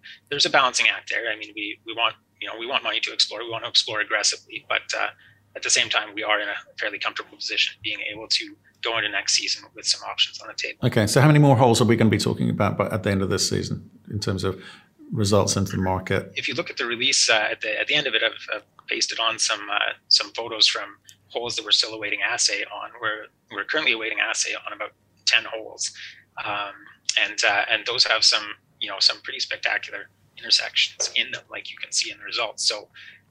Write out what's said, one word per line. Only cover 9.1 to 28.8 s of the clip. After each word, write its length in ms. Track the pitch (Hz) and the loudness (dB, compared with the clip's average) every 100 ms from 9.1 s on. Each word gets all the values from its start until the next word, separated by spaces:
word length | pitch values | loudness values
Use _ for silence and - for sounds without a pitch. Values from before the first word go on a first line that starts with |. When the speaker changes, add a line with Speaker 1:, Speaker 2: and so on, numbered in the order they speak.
| 101 - | -2 0
Speaker 1:
season 320 | - 101 - - - | 0 0 -6 -8 -8
with 100 | - | -4
some 160 | - 98 | -2 -4
options 300 | - - - | 0 -2 -2
on 80 | 113 | -12
the 60 | |
table. 260 | - - - | -8 -8 -2
Speaker 2:
Okay, 240 | 117 113 - | 2 2 4
so 120 | 143 | 6
how 80 | 147 | 8
many 120 | 151 | 8
more 180 | 147 120 | 8 8
holes 240 | 127 113 | 6 6
are 40 | 110 | 6
we 120 | 113 | 6
gonna 120 | 110 | 6
be 80 | 107 | 4
talking 320 | 117 - 117 | 2 0 0
about 280 | - 107 - | 2 0 2
by, 100 | 98 | 0
at 160 | 95 | 0
the 80 | 101 | 0
end 100 | 98 | 0
of 80 | 98 | 0
this 200 | 95 - | 0 0
season 420 | 98 87 - - - - | 0 -2 -6 -10 -20 -8
in 80 | 104 | -4
terms 280 | 110 95 95 | -2 0 -2
of 180 | 90 - - _ _ - | -4 -12 -20 _ _ -6
results 460 | 120 98 104 - 98 | 0 4 6 4 2
into 160 | 98 | 0
the 80 | 95 | 0
market? 500 | 92 92 92 98 - - | 0 -2 0 -2 -2 -6
Speaker 1:
If 120 | - | -4
you 60 | |
look 160 | 120 - | -4 -6
at 80 | - | -4
the 80 | 120 | -4
release, 440 | 117 135 139 - | 0 2 4 4
uh, 200 | 110 107 | 4 2
at 80 | 113 | -2
the, 180 | 110 104 | -4 -4
at 100 | - | 0
the 80 | 147 | 0
end 120 | 139 | 2
of 80 | 110 | 2
it, 80 | |
I've, 80 | 113 107 - 107 | 0 -2 -8 -8
I've 320 | _ - - | _ -18 -6
pasted 320 | 117 - - | -2 -2 0
on 180 | 113 110 | -2 0
some, 200 | - 104 104 | -2 -2 -2
uh, 220 | 104 110 - - | 0 0 -4 0
some 240 | - 104 | 0 0
photos 360 | - 117 110 - | -6 -6 2 2
from 280 | 113 101 101 - - _ | 2 -6 -14 -20 -20 _
holes 300 | 123 120 117 | -6 -6 -6
that 80 | 104 | 0
we're 60 | |
still 220 | - 113 | 2 2
awaiting 260 | 110 104 101 | -4 -4 -2
assay 420 | 98 104 - 101 | -2 0 0 0
on. 280 | 101 104 107 120 | -6 -10 -12 -6
We're, 240 | 110 107 104 _ - | -4 -4 -10 _ -12
we're 140 | 101 98 | -10 -4
currently 260 | 156 143 | 0 0
awaiting 280 | 113 110 - | 0 -2 -4
assay 300 | 107 110 - - 101 | -4 -2 -4 -6 -10
on 60 | |
about 220 | 104 104 _ _ _ - | -10 -10 _ _ _ 0
ten 180 | 117 | 0
holes, 480 | 113 110 107 - - - - - _ - | -2 -10 -12 -8 -10 -8 -18 -18 _ -10
um, 300 | 107 104 101 - - - - 110 | -4 -4 -4 -10 -20 -8 -2 0
and, 160 | 101 104 110 | 0 2 2
uh, 200 | 101 - | 2 2
and 160 | 110 110 | 0 0
those 200 | 120 - | 2 4
have 180 | 110 | 6
some, 220 | - 113 104 - _ | 4 4 -4 -14 _
you 80 | - | -12